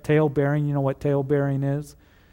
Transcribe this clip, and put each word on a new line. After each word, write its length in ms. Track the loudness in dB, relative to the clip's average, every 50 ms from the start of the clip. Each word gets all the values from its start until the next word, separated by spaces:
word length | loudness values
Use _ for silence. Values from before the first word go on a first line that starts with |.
| -2
tale-bearing. 640 | 0 2 2 2 2 2 0 0 0 0 0 0
You 80 | -2 -2
know 80 | 0 0
what 180 | -2 -2 -2
tale-bearing 640 | -2 -2 0 0 0 0 0 0 0 0 -2 -2 -2
is? 340 | -2 -4 -4 -6 -10 -18 -20 _ _ _ _ _ _